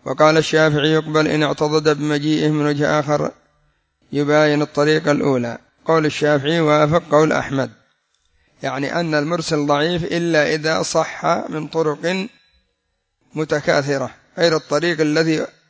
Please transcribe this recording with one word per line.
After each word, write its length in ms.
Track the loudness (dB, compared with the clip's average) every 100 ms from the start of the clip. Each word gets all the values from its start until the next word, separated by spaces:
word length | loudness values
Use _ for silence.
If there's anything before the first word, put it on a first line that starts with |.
| -8
وقال 320 | 2 4 4
الشافعي: 540 | 2 2 2 2 2
"يقبل 360 | 0 0 0 0
إن 160 | 0
اعتضد 540 | -2 -2 0 2 2 0
بمجيئه 520 | -2 -2 0 0 0
من 160 | 0 0
وجه 340 | 0 0 0
آخر 320 | 0 -2 -2 -8 _ _ _ _ _ _ _
يباين 500 | -4 2 2 4 2
الطريقة 500 | 0 0 2 2 2
الأولى". 460 | 0 0 0 -2 -10 _ _ 0
قول 200 | 0 0
الشافعي 540 | 0 0 2 0 0
وافق 440 | 2 2 4 0 2
قول 200 | 2 4
أحمد، 400 | 0 -2 -4 -4 -8 _ _ _ _ _ _ _ _
يعني 360 | -8 -6 -4 -4
أن 160 | -2 -2
المرسل 500 | 0 -4 -2 -2 0
ضعيف 380 | 0 0 -2
إلا 520 | -4 -2 0 2 2 -2
إذا 260 | -2 -2
صح 440 | 0 -2 -2 -4 -2 -2 -4
من 180 | -8 -6
طرق 600 | -2 -2 -2 -4 -4 -6 _ _ _ _ _ _ _ _ _ _ -8
متكاثرة 760 | -2 -2 0 0 0 -4 -4 -10 _ -2
غير 180 | 0 0
الطريق 460 | -2 -2 0 0
الذي 440 | 0 2 0 0 -4 _